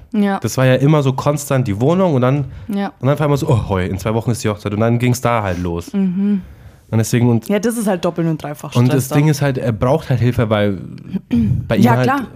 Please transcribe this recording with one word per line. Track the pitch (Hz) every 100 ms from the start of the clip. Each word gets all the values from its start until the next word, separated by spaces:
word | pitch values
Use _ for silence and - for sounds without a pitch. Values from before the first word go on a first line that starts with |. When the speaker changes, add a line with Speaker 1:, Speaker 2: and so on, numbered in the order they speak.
| -
Speaker 1:
Ja. | 214 202 196
Speaker 2:
Das | 110 -
war | 131
ja | 127
immer | 139 156
so | 135
konstant | 131 147 147 - 135 127
die | 101
Wohnung | 131 175 185
und | 135
dann, | 123 143 135 - -
Speaker 1:
Ja. | 202 196 -
Speaker 2:
und | 123
dann | 143
auf |
einmal | 151 143
so, | 160
„Oh, | 117 92
heu, | 95 90
in | 95
zwei | 113
Wochen | 113 113
ist | 110
die | 110
Hochzeit.“ | 104 104
Und | 101
dann | 113 120
ging's | 123 120
da | 120 120
halt | 104 87
los. | 90 85 -
Speaker 1:
Mhm. | 202 190 180 202 202 - - - - -
Speaker 2:
Und | 113
deswegen | 110 123 120
und | 117 -
Speaker 1:
Ja, | 208
das | 214 233
ist | 208
halt | 185
doppelt | 175 170 165
und | 156
dreifach | 143 147 147 127
Speaker 2:
und | 127
Speaker 1:
Stress | 135 131
Speaker 2:
das | 147
Ding | 151
Speaker 1:
dann. |
Speaker 2:
ist | 143
halt, | 143 135
er | -
braucht | 110 123 156 -
halt | 123
Hilfe, | 120 117 110
weil | 107 104 95 64 - - 190 -
Speaker 1:
<clears throat> | 240 214 - -
Speaker 2:
bei | 226
ihm |
Speaker 1:
Ja, | 240 233
Speaker 2:
halt, |
Speaker 1:
klar. | 127 277 226